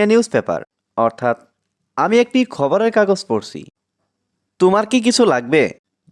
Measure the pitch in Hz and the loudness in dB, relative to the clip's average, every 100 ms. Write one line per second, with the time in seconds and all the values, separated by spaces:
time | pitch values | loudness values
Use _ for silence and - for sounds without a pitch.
0 | 208 226 226 127 - 82 - _ _ - | 2 2 0 -2 -2 -6 -10 _ _ -4
1 | 113 - 123 117 _ _ _ _ _ - | -2 -2 -4 -4 _ _ _ _ _ -4
2 | 160 226 233 254 254 - 139 185 226 226 | 0 0 2 0 -2 -2 -2 0 0 0
3 | 202 196 - 110 - 76 73 _ _ _ | 0 -2 -2 -6 -6 -14 -18 _ _ _
4 | _ _ _ _ _ - 185 202 208 254 | _ _ _ _ _ -2 2 2 0 0
5 | 226 240 175 127 120 151 104 - _ _ | 0 2 2 0 0 0 0 -4 _ _
6 | _ | _